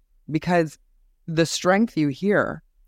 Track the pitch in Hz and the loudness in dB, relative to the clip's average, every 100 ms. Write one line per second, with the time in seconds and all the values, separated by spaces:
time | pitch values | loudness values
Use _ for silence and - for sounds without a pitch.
0 | _ _ - 156 170 175 160 - _ _ | _ _ -6 -6 0 0 0 -6 _ _
1 | _ _ - 160 160 - 180 196 226 - | _ _ -6 -2 -2 0 0 2 2 0
2 | 147 131 196 180 113 156 - _ | -2 -2 0 0 0 -4 -14 _